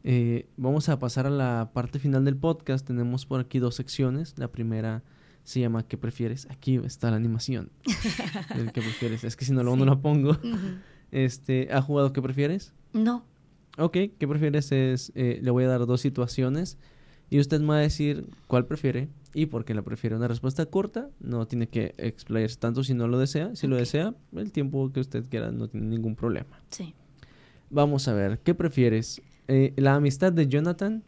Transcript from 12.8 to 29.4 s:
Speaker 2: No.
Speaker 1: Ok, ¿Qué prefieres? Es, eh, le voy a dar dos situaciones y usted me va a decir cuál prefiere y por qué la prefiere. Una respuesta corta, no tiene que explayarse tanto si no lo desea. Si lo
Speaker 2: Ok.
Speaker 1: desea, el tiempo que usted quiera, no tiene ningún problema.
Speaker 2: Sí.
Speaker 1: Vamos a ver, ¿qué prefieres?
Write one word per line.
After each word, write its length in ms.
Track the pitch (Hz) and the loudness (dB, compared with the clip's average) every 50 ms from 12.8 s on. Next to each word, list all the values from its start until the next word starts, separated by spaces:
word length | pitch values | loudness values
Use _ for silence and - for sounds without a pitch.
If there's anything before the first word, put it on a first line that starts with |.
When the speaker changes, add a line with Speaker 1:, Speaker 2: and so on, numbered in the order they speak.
| - _ - | -20 _ -2
Speaker 2:
No. 320 | 220 220 233 247 240 - _ _ _ _ _ _ _ _ _ - | 0 2 2 0 -2 -8 _ _ _ _ _ _ _ _ _ -2
Speaker 1:
Ok, 160 | - 156 165 - 180 202 214 - | 0 0 2 2 0 0 0 -2
¿Qué 100 | - 156 | -4 -2
prefieres? 440 | 139 147 147 156 151 143 151 139 - | 0 2 2 2 2 2 0 0 2
Es, 400 | 139 135 131 131 127 127 - - - | 2 2 4 2 2 -2 -4 -8 -4
eh, 240 | - 131 120 117 - | 0 0 0 0 0
le 100 | - 123 | 0 2
voy 120 | 120 127 127 | 4 4 4
a 20 | |
dar 180 | 127 127 123 120 | 4 2 2 2
dos 160 | 120 123 123 | 2 0 2
situaciones 760 | - 139 135 127 123 117 - - 127 127 135 156 185 - - - - - - - - - - - _ - | 0 -2 0 0 -4 -2 0 -2 0 0 0 -2 -4 -6 -8 -18 -20 -20 -20 -20 -20 -20 -20 -20 _ 2
y 100 | 139 143 | 4 4
usted 220 | 143 143 156 151 | 4 4 2 2
me 60 | 151 | 4
va 100 | 151 151 | 4 4
a 40 | 151 | 4
decir 460 | 147 151 147 - 147 147 143 156 - - - - - | 4 2 2 0 0 0 0 -2 -6 -10 -16 -20 -4
cuál 180 | _ 123 123 127 | _ 2 2 2
prefiere 420 | - 151 147 - 135 120 123 139 151 - - - - - | 2 -4 -2 -2 0 0 0 -4 -6 -8 -18 -20 -8 -2
y 100 | 151 156 | -2 -2
por 200 | 156 - 113 110 | 0 -2 -6 -4
qué 80 | - 110 | -2 -4
la 80 | 107 98 | -4 -4
prefiere. 320 | - 101 - - 113 110 | -6 -8 -4 -2 -2 0
Una 120 | 113 120 | 0 0
respuesta 380 | 120 117 117 123 131 135 165 160 | 0 -2 -2 -2 -4 -2 -2 -4
corta, 440 | 160 - 190 196 196 - 233 269 285 - - | 0 0 -2 -2 -2 -6 -8 -10 -10 -14 -12
no 260 | 127 123 120 117 113 | -8 -6 -4 -4 -4
tiene 220 | - 123 120 117 113 | -2 -2 -4 -4 -2
que 240 | - 113 107 - - | -2 -4 -4 -4 -6
explayarse 600 | - - 113 - - - - 113 113 110 110 120 | -6 -6 -6 -6 -8 -8 -2 0 0 0 -2 -2
tanto 260 | - - 117 117 127 135 | -2 -2 -2 0 0 0
si 100 | 127 131 | 0 0
no 120 | 120 117 | 0 0
lo 120 | 117 123 127 | 2 2 2
desea. 360 | 131 135 - 147 160 214 240 | 0 0 0 -4 -4 -4 -6
Si 120 | - - | -4 0
lo 80 | 135 131 | 0 2
Speaker 2:
Ok. 60 | 123 | 2
Speaker 1:
desea, 340 | 120 120 - 147 170 214 240 - - _ - | 0 0 0 0 0 -2 -4 -8 -16 _ -10
el 180 | 165 208 208 | -8 -8 -4
tiempo 400 | - 151 143 139 147 135 135 131 | -2 -2 -2 -2 0 -2 -2 -2
que 80 | 135 135 | -2 -4
usted 300 | 131 131 - 117 117 131 | -4 -4 -6 -8 -6 -4
quiera, 220 | - 110 110 113 | -6 -4 -4 -4
no 160 | 120 117 113 113 | -4 -4 -6 -6
tiene 160 | - 110 110 | -6 -4 -4
ningún 280 | 110 113 113 113 110 107 | -2 -2 -2 -2 -4 -4
problema. 440 | - - 117 98 - - - - - - _ | -2 -2 -2 -2 -2 -6 -10 -16 -20 -18 _
Speaker 2:
Sí. 240 | - - 185 160 - - - - - - - - - - - - - - _ - | -12 -12 -12 -12 -12 -20 -20 -20 -20 -20 -20 -20 -20 -20 -20 -20 -20 -20 _ -4
Speaker 1:
Vamos 380 | 139 147 143 147 147 135 135 | 2 2 4 4 2 0 0
a 60 | 139 110 | 0 2
ver, 260 | 101 98 95 110 117 | 2 2 0 -2 0
¿qué 140 | - - 170 | 0 0 2
prefieres? 680 | - 165 160 - 135 123 117 110 110 117 - - - - - - _ | 2 0 0 4 4 4 4 4 2 -2 -6 -10 -14 -16 -20 -20 _